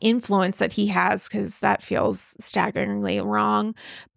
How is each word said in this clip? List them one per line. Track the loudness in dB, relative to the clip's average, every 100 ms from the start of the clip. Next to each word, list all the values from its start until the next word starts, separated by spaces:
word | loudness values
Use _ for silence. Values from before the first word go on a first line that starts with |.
influence | 2 2 6 6 4 2
that | 0
he | 2 0
has, | 2 2 0 -2
'cause | -4 -4 -2
that | 0 0
feels | -2 0 0 -2 -8 -12
staggeringly | -4 -2 -2 -2 -4 -4 -2 -2
wrong, | -2 0 0 0 -2 -8 -14 -20 -8